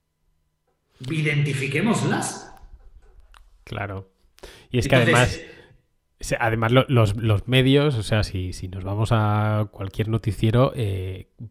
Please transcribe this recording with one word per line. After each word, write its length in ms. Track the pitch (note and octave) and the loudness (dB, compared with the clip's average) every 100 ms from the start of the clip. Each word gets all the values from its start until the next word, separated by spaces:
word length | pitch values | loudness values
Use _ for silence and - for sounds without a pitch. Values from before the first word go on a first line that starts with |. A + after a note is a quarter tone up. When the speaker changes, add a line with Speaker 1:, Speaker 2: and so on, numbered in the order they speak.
| _ _ _ _ _ _ _ _ _ - B2+ | _ _ _ _ _ _ _ _ _ -16 -8
Speaker 1:
Identifiquémoslas. 1400 | D#3+ D3+ C#3+ D3 C3 C#3 D3+ A3 - D3+ C4 - - - - - - - - - - - - - _ | -4 -2 0 0 -2 -4 -2 0 0 0 -2 -4 -10 -16 -20 -20 -20 -20 -20 -20 -20 -20 -20 -20 _
Speaker 2:
Claro. 480 | - A2+ G2+ G2 - _ _ _ - - - | -14 -10 -10 -10 -14 _ _ _ -20 -20 -4
Y 80 | B2 | -2
es 80 | C#3+ | 2
que 80 | C3+ | 4
Speaker 1:
Entonces 200 | A#2 A#2 | 6 4
Speaker 2:
además, 260 | B2 - - - - _ _ _ _ - | 4 0 -12 -20 -20 _ _ _ _ -14
se-, 180 | - C#3+ | -6 -2
además 320 | A#2 A2+ A2+ | 0 0 4
lo-, 140 | C3 - | 4 4
los, 260 | A#2+ G#2+ G2+ | 4 2 2
los 300 | A2+ G2+ - | 0 0 2
medios, 480 | C3 C3 C#3 D3 A#2+ | 2 4 4 2 0
o 60 | |
sea, 200 | G#2 G#2+ | -2 0
si, 300 | F#2+ F#2+ F2+ | 0 -4 -8
si 140 | E2+ F#2 | -8 -10
nos 160 | F#2+ | -8
vamos 260 | F#2+ G#2 G#2+ | -6 -2 0
a 560 | A2+ G#2+ G#2+ G#2+ G#2+ G#2+ | 2 2 2 0 0 -2
cualquier 360 | - F#2+ - A2 | -6 -8 -4 -2
noticiero, 600 | A2 - G2 A2+ A#2+ C3+ - | -2 -2 0 2 4 2 0
eh, 540 | G#2 F#2+ F#2 F#2 - - A2+ | -4 -4 -6 -10 -16 -18 -18